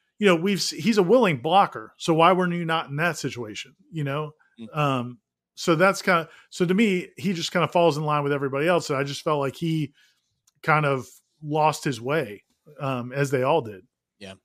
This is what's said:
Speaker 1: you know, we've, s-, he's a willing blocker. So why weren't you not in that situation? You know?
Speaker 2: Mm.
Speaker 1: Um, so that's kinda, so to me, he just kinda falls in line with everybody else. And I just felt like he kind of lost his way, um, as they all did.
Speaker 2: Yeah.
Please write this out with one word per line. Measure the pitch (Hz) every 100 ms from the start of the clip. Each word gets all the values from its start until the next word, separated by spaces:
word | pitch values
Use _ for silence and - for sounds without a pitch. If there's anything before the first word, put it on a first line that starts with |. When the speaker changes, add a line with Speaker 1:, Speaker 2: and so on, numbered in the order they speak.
| _ -
Speaker 1:
you | 202
know, | 165
we've, | 196 185
s-, | -
he's | - 185 214
a |
willing | 175 254 208 131
blocker. | 151 190 185 113 110 _
So | -
why | 160 170
weren't | 185 180
you | 170 165
not | 165 131
in | 143
that | 170 156
situation? | 135 117 107 101 - _ _
You | 165
know? | 139 143 151 _ _ _
Speaker 2:
Mm. | 113 156
Speaker 1:
Um, | 147 131 120 120 _ _ _ -
so | - 160
that's | 190 190
kinda, | - 170 151 - _
so | - 175
to |
me, | 185 220 180 143 -
he | 175
just | 170 -
kinda | 180 156
falls | 180 170 147
in |
line | 151 147
with | 143
everybody | 143 139 139 160
else. | 170 -
And | 135
I |
just | 143 139
felt | 165 147
like | 139 -
he | 165 160 143 _ _ _ _ _ _ _
kind | - 151 147
of | 135 117 - _ _
lost | 151 151 156 147
his | 156 113
way, | 120 160 117 101 _ _ _ 147
um, | 139 127 120
as | 139 143
they | 131
all | 131 160
did. | 113 95 _ _ _ _
Speaker 2:
Yeah. | 95 98